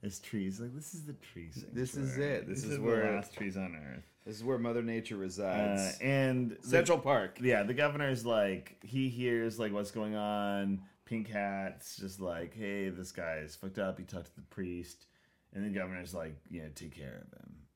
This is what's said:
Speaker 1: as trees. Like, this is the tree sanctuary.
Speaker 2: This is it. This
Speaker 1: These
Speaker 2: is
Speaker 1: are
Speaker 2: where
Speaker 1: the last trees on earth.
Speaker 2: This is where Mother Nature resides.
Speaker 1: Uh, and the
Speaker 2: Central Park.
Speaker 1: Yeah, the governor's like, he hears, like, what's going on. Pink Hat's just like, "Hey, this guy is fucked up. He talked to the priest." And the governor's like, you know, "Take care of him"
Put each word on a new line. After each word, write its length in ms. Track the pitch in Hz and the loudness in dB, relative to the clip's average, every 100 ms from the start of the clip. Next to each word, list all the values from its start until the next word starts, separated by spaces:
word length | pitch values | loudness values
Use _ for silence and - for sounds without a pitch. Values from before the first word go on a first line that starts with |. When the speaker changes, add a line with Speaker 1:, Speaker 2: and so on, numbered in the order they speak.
Speaker 1:
as 160 | 104 95 | -8 -10
trees. 400 | - 110 95 95 | -6 -2 -2 -2
Like, 140 | 120 | -6
this 220 | 131 151 175 | -8 -10 -12
is 100 | 147 | -12
the 80 | |
tree 360 | 131 - 87 82 | -12 -14 -14 -12
sanctuary. 240 | 76 - 117 | -12 -8 -4
Speaker 2:
This 200 | 127 143 | -2 -2
is 220 | 135 127 | -2 0
it. 300 | 143 131 - | 0 0 -2
This 140 | 180 | -4
Speaker 1:
These 80 | - | -2
Speaker 2:
is 60 | 143 | 0
Speaker 1:
are 20 | |
Speaker 2:
where 240 | 110 113 107 | 4 4 4
Speaker 1:
the 40 | 101 | 2
last 180 | 104 - | -4 -4
trees 200 | 101 95 | -4 -2
on 180 | 92 80 | -4 -6
earth. 280 | 73 64 78 _ - | -10 -12 -14 _ -12
Speaker 2:
This 100 | 107 | -6
is 80 | |
where 140 | 113 127 | 0 2
Mother 240 | 117 117 | 2 2
Nature 320 | 117 113 107 104 | 0 -2 -2 -4
resides. 640 | 95 92 98 101 104 98 95 - | -4 -2 0 2 4 4 0 0
Speaker 1:
Uh, 20 | |
and 480 | 131 139 135 127 120 | 2 4 4 4 0
the 160 | - 123 | -2 4
Speaker 2:
Central 300 | 165 170 160 | 6 8 4
Park. 400 | 131 131 95 - | 6 4 4 2
Speaker 1:
Yeah, 220 | 123 113 | 6 6
the 100 | 101 | 6
governor's 520 | 127 147 143 143 127 113 | 4 4 4 2 2 4
like, 520 | 110 101 92 - - | 6 6 4 -4 -16
he 240 | - 131 131 | -4 0 0
hears, 480 | 120 123 117 113 110 | 2 2 4 2 2
like, 140 | 107 | 0
what's 200 | 101 101 | 2 0
going 240 | 113 107 107 | -2 -2 0
on. 680 | 104 104 101 101 98 98 95 _ - | 2 2 2 2 2 0 -4 _ -6
Pink 240 | 117 107 | -4 -2
Hat's 680 | 104 101 98 98 - - - | -2 0 0 -4 -6 -12 -8
just 240 | 95 95 | -8 -4
like, 340 | 90 85 85 | -4 -2 -6
"Hey, 360 | 110 104 101 95 | -6 -2 0 -2
this 240 | 87 90 | -4 -8
guy 240 | - 82 80 | -6 -4 -4
is 180 | 78 - | -6 -8
fucked 240 | 95 95 | -8 -2
up. 180 | 95 92 | -2 -2
He 60 | |
talked 220 | 92 92 85 | -6 -8 -10
to 100 | - | -16
the 60 | |
priest." 640 | - - 92 87 87 - - _ _ _ _ | -14 -6 -4 -4 -8 -14 -20 _ _ _ _
And 100 | 98 104 | -4 -2
the 40 | |
governor's 440 | 98 92 92 90 | -2 -2 -6 -6
like, 220 | 90 80 73 - | -6 -6 -8 -10
you 120 | 82 | -10
know, 60 | 78 73 | -10 -10
"Take 180 | 82 76 | -14 -12
care 260 | 69 50 50 | -12 -12 -16
of 140 | - | -20
him" 160 | - - - | -20 -20 -20